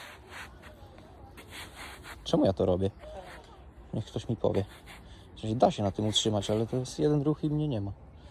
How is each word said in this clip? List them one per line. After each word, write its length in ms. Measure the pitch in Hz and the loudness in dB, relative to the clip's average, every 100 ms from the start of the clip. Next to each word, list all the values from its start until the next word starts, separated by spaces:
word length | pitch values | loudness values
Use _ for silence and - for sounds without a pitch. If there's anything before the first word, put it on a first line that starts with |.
| - - - - - - - - - - - - - - - - - - - - - - | -16 -18 -16 -14 -14 -16 -18 -18 -18 -18 -20 -20 -18 -18 -16 -14 -14 -14 -14 -14 -16 -12
Czemu 200 | - 170 | 0 4
ja 80 | 262 | 4
to 140 | 95 92 | 4 4
robię? 240 | 90 98 - - - - - - - - - - | 4 2 -2 -10 -14 -14 -16 -18 -20 -20 -20 -8
Niech 100 | - | -6
ktoś 240 | - - - | -4 -6 -4
mi 80 | 120 | 0
powie. 280 | 107 101 98 - - - - - - - | 2 2 0 -6 -18 -18 -18 -20 -20 -8
W 40 | |
sensie, 160 | 110 117 | -2 4
da 140 | 202 | 4
się 120 | 160 | 4
na 80 | 101 | 0
tym 160 | - 107 | 2 0
utrzymać, 440 | 101 113 104 95 | 2 2 2 2
ale 160 | 107 113 | 0 2
to 100 | 127 | 0
jest 220 | 127 - | -2 2
jeden 240 | 151 147 | 4 4
ruch 220 | 143 151 | 4 2
i 60 | 156 | 0
mnie 180 | 151 151 | 0 0
nie 120 | 113 | 0
ma. 120 | 98 - - - - | -2 -6 -14 -20 -20